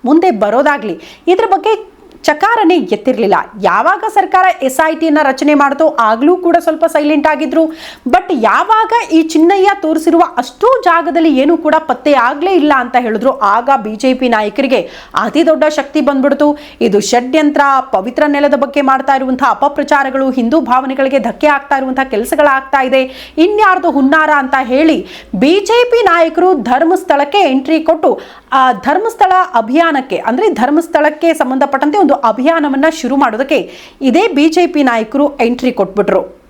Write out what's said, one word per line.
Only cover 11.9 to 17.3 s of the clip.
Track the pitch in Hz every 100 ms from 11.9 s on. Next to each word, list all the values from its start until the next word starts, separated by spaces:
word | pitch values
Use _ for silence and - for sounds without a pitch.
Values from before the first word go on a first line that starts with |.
| 254 302
ಆಗ್ಲೇ | 277 240 285 359
ಇಲ್ಲ | 370 294 269
ಅಂತ | 247 247
ಹೇಳಿದ್ರು, | 240 214 262 247
ಆಗ | 202 214 247 269
ಬಿ | 214 214
ಜೆ | 262
ಪಿ | 254 254
ನಾಯಕರಿಗೆ | 220 214 208 254 240 165 - -
ಅತಿ | - 214 277 320
ದೊಡ್ಡ | 311 302 311
ಶಕ್ತಿ | - 311
ಬಂದ್ಬಿಡ್ತು. | 277 269 277 285 294 294 - -
ಇದು | 233 202
ಷಡ್ಯಂತ್ರ, | - 240 254